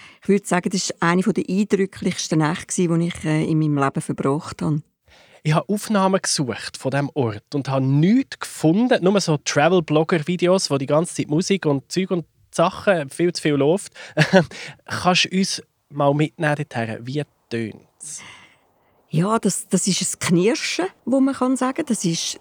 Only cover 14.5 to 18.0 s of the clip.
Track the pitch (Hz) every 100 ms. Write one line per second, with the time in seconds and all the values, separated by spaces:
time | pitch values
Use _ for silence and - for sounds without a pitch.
14.5 | - - - - - 180 180 - 185 190
15.5 | - - _ _ 147 143 143 156 - 156
16.5 | 147 147 123 113 110 120 147 143 _ _
17.5 | 117 110 - _ _